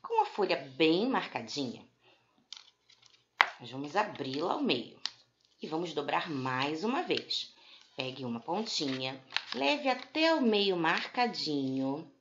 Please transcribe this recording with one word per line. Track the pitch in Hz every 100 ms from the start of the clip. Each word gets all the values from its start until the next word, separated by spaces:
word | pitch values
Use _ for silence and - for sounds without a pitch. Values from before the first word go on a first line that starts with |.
Com | - 453
a | 381
folha | - 185 165
bem | 139 131 160 175 240
marcadinha, | 226 - 127 113 147 127 - - _ _ _ _ _ _ - - _ _ - - _ _ - - -
nós | 120
vamos | 131 147 185
abri-la | 208 139 135 135 175
ao | 294
meio | 262 127 107 - - - _ _ _ _
e | 165
vamos | 160 175 151
dobrar | 143 160 175
mais | 139 131 127 143 156
uma | 214 285
vez. | 330 147 - - - - - - - -
Pegue | 131 131
uma | 127 117
pontinha, | 135 180 226 - 143 131 131 131 - - - 240
leve | 277 294 269
até | 254 - 311 320
o | 311
meio | 240 208 202 180
marcadinho. | 165 196 - - 240 180 151 143 135 131 135 143 165 _